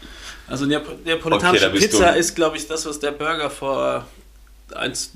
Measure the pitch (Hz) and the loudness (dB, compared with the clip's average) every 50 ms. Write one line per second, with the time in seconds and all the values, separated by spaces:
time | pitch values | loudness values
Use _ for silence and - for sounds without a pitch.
0 | - - - - - - - - - - 127 135 143 139 147 147 147 147 - - | -20 -18 -18 -18 -16 -16 -18 -18 -10 -8 -4 -2 0 0 0 0 -2 -6 -12 -10
1 | - 165 165 160 - 165 190 202 - - - 101 98 92 95 98 202 214 - - | -4 -2 -2 -2 0 0 2 4 4 4 6 6 4 4 4 4 4 4 6 6
2 | 185 - 147 165 170 - - 175 165 156 156 151 - - 151 - - 156 147 147 | 6 6 6 4 2 0 0 2 0 0 0 -2 -6 -6 -6 -6 -6 -8 -6 -4
3 | 147 147 143 147 151 156 165 156 147 135 - - 139 135 135 131 131 131 131 127 | -4 -6 -4 -4 -4 -4 -2 -2 -4 -6 -6 -6 -4 -2 -2 0 0 -2 -2 -4
4 | 117 - - - - - - - - - - - - - - - - 131 123 - | -6 -10 -18 -20 -20 -20 -20 -20 -20 -20 -20 -20 -20 -16 -8 -6 -6 -6 -4 -6
5 | - - - | -10 -8 -6